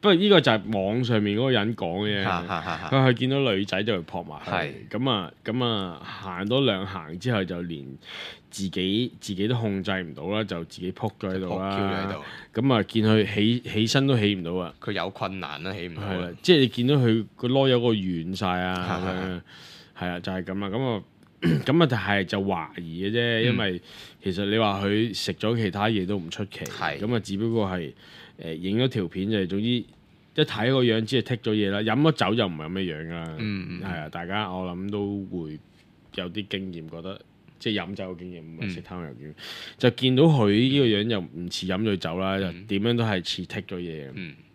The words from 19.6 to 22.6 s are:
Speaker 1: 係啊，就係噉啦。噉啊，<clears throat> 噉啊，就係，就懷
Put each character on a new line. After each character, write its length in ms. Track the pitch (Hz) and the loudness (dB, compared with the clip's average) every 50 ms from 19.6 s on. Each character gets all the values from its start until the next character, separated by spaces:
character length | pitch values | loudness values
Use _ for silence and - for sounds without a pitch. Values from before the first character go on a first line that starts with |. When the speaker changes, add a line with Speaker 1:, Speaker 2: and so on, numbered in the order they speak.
| - - - - - - _ - | -20 -20 -20 -20 -20 -20 _ -8
Speaker 1:
係 120 | 90 90 | -6 -6
啊， 100 | 87 90 | -6 -6
就 120 | 92 - 95 | -6 -6 -6
係 100 | 95 90 | -6 -6
噉 160 | 90 92 98 | -6 -6 -6
啦。 80 | 101 98 | -4 -4
噉 140 | 92 117 135 | -4 -2 -2
啊， 200 | 131 117 101 90 _ _ _ - _ _ _ | -2 -2 -4 -6 _ _ _ -20 _ _ _
<clears throat> 240 | - 170 165 143 - | 0 0 2 2 2
噉 180 | - 135 170 170 | 4 6 6 6
啊， 20 | 139 | 6
就 100 | 123 107 | 4 0
係， 260 | 95 98 104 101 95 | 0 0 2 2 2
就 160 | 82 - 101 | 0 0 -2
懷 380 | 98 98 95 87 | 0 0 -2 -2